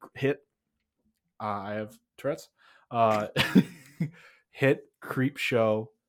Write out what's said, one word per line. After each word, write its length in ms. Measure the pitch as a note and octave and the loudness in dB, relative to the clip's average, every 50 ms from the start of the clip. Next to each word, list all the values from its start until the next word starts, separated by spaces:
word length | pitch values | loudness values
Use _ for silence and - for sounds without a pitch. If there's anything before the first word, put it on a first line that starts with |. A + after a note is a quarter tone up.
| - - - | -14 -20 -8
hit. 260 | - C3+ C3+ C#3+ - _ _ _ _ _ _ _ _ _ _ _ _ _ _ _ _ _ _ _ - | -4 -2 -2 -2 -2 _ _ _ _ _ _ _ _ _ _ _ _ _ _ _ _ _ _ _ -10
Uh, 40 | A2+ | -8
I 300 | G#2+ G2+ G2+ G2 G#2 G#2 | -6 -6 -6 -6 -8 -8
have 240 | G#2+ G#2+ G#2+ - - _ _ _ | -8 -8 -10 -12 -20 _ _ _
Tourette's. 320 | - - C#3 D#3+ D#3+ - - _ _ _ _ _ _ _ - | -8 -6 -6 -6 -8 -10 -20 _ _ _ _ _ _ _ -4
Uh, 360 | B2 A#2 - A2 G#2+ G#2 G#2+ - - C3+ - - - F#3 - - - - - - | 0 2 4 4 4 2 0 -2 -2 -2 0 4 4 4 4 2 -2 -20 -20 -14
<laughs> 600 | - - E3 D#3 - - - - _ _ _ _ | -8 -6 -6 -6 -8 -14 -20 -20 _ _ _ _
hit 340 | - - C#3 C3+ D3+ - - _ _ - - | -4 0 2 2 2 2 -2 _ _ -16 -12
Creepshow 840 | - - C3+ B2+ C#3 - - - - B2+ A2+ A2+ A2 G#2+ G#2+ A2 - _ _ _ | -6 -2 0 0 0 -2 -4 -4 0 2 2 4 2 2 0 -2 -6 _ _ _